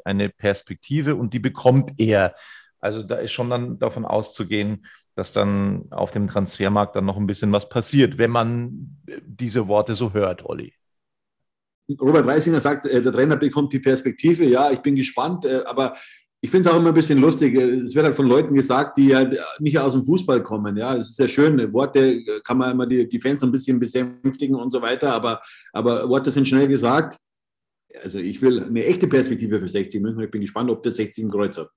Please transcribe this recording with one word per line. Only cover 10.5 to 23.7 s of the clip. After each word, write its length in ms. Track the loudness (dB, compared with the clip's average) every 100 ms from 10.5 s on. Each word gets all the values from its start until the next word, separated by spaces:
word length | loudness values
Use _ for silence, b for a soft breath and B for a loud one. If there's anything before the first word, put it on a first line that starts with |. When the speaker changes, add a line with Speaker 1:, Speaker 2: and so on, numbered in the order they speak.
| -12 -12 _ _ _ _ _ _ _ _ _ _ _ -12 -2
Speaker 2:
Robert 260 | 2 4 4
Reisinger 340 | 2 2 2
sagt, 240 | 0 -2 0
äh, 160 | 0
der 100 | 2
Trainer 240 | 2 2 2
bekommt 360 | 0 0 -2
die 60 | 0
Perspektive. 680 | 0 0 -2 0 2 4
Ja, 260 | 4 4 4
ich 100 | 0
bin 140 | 0
gespannt, 520 | 0 -2 -4 -4 -4 -2
äh, 160 | -2
aber 300 | -4 -4 -4 B B B B _
ich 100 | 0
find's 180 | 2 4
auch 80 | 4
immer 140 | 4
ein 40 |
bisschen 240 | 4 4 6
lustig. 360 | 6 4 2
Äh, 100 | 4
es 300 | 2 0 0
wird 100 | 0
halt 100 | 2
von 120 | 2 4
Leuten 280 | 4 4
gesagt, 440 | 2 2 0 0 4
die 180 | 6 6
halt 220 | 4 -2 -8 -4
nicht 200 | 0 2
aus 140 | 2
dem 120 | 0
Fußball 380 | 0 0 2 0
kommen. 340 | 0 -6 -4 -4
Ja, 180 | -4
es 140 | -4 -6
ist 100 | -2
ja 80 | 0
schön. 460 | 4 4 4 0
Worte, 280 | 0 0 4
äh, 400 | 4 2 -4 -8
kann 140 | -2 -2
man 140 | 0
immer 140 | 0 0
die, 220 | 0 0
die 100 | -2
Fans 240 | -2 0
ein 80 | 0
bisschen 300 | 0 0